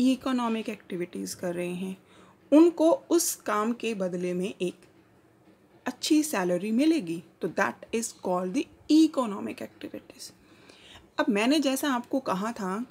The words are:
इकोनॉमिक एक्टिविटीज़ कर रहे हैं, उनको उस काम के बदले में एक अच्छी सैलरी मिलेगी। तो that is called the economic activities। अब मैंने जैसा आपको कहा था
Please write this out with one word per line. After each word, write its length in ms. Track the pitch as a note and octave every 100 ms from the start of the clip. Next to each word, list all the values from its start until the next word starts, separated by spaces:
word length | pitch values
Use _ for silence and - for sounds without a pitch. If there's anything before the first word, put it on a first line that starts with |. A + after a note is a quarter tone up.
इकोनॉमिक 680 | B3+ B3+ C4+ B3+ A#3 A3+ A3
एक्टिविटीज़ 680 | G#3 - F3 F3 G3 F#3+ -
कर 180 | F3+
रहे 200 | E3+ F3
हैं, 280 | F3+ F#3+ F#3+ _ - - _ _
उनको 400 | D4 E4+ E4 D#4+
उस 420 | - - E4+ -
काम 380 | - - G#3 G#3+
के 220 | A#3 A3+
बदले 400 | G#3+ F#3 F3+ F3+
में 200 | F3+ F#3 -
एक 140 | F3+ - - _ _ _ _ _ _ _ _ _ -
अच्छी 360 | - - D4+
सैलरी 480 | D4+ G#3 F3+ F3+ G#3
मिलेगी। 520 | A3+ D#4 D#4+ E3+ E3+ - _
तो 80 | F#3
that 260 | - D3+ - -
is 180 | A#3 A3+ - G3+
called 280 | F3+ F#3 G3
the 80 | - - - D4+ D#4
economic 500 | C#4+ A#3 G3+ A3 -
activities। 720 | - - - - - - - - _ - - - - - - -
अब 80 | D4
मैंने 300 | G3+ A#3 D#4
जैसा 320 | C4+ C4+ D4
आपको 300 | A#3+ - C4+
कहा 320 | - F#3 G#3+
था 300 | A#3 F#3 G3 B3